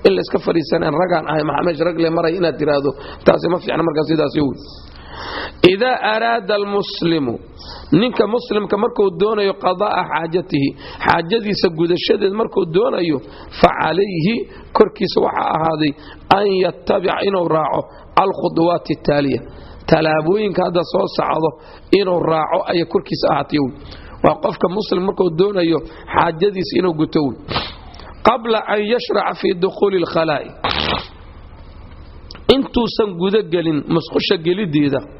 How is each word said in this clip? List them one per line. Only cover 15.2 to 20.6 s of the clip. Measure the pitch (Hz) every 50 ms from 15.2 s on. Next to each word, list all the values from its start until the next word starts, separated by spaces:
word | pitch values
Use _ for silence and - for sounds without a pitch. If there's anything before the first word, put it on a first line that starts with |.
waxaa | - - - - - -
ahaaday, | - 160 160 165 160 151 156 147 139 - - - - - - -
أن | - 196 208 202 190 185
يتبع، | 180 175 - - - - 202 196 175 180 160 -
inuu | - 202 196 185 175 160
raaco, | 156 160 151 135 - - - - - - - - - -
الخطوات | 190 196 - - - 175 156 160 170 175 170 156 - -
التالية، | 156 - - - 147 147 143 135 127 131 - - - - - - - - -
tallaabooyinka | - 160 156 156 156 156 156 151 160 190 214 214 202 170 185